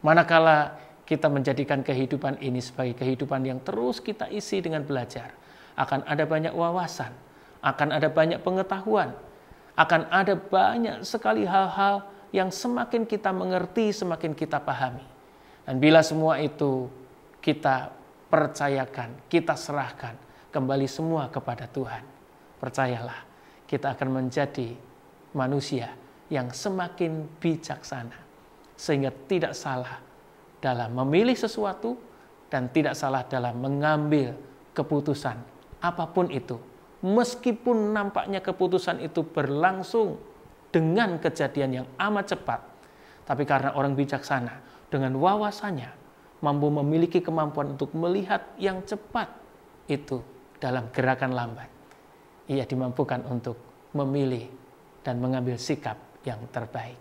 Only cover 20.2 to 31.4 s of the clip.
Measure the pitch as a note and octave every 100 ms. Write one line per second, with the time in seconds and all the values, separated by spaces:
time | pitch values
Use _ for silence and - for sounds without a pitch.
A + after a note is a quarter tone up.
20.2 | - - - D3+ C3 C#3 C3+ - D#3+ D#3+
21.2 | C3 C3+ B2+ A#2+ C3 C#3 A#2+ A2+ - -
22.2 | - - - - C3 C3 C3 A#2+ A#2+ -
23.2 | - - - - - C#3 C#3 B2 C3 C3
24.2 | C3 D3+ C#3 C#3+ A#2 A#2+ - - - -
25.2 | - D3 C3 C#3 C#3 C3 A#2 - - -
26.2 | - D3 B2 - G#3 F#3+ F3 - E3+ D#3+
27.2 | D3+ - E3+ D#3+ - C#3+ - C3+ A#2 -
28.2 | - - - - - - - C#3+ C3+ C3+
29.2 | - F#3 D#3+ - D3 B2+ B2 - - -
30.2 | - - - - C3+ B2 A2+ B2 C3+ D#3+
31.2 | A#3+ B3